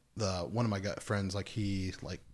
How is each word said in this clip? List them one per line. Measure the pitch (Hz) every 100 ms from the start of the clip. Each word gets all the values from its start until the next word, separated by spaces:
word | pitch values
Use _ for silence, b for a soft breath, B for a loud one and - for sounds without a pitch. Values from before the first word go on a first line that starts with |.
| _ -
the, | 101 90
one | 80 110
of | 117
my | 98
gu-, | 98 -
friends, | - 104 98
like, | 98 92
he, | - 101 98 92 -
like, | - - -